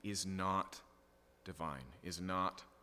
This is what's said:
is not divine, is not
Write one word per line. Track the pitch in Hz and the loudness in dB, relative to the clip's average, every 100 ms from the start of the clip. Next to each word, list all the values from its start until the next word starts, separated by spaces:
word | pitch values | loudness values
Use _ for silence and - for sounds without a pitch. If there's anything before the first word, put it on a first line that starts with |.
is | 104 98 | -2 0
not | 95 95 95 95 - - - - - - - - | 0 2 4 4 2 -4 -14 -20 -20 -20 -20 -14
divine, | - 90 82 69 64 - | -10 -2 -2 -2 -6 -8
is | 87 85 | -6 -2
not | 92 92 92 - - - | 0 2 2 0 -10 -20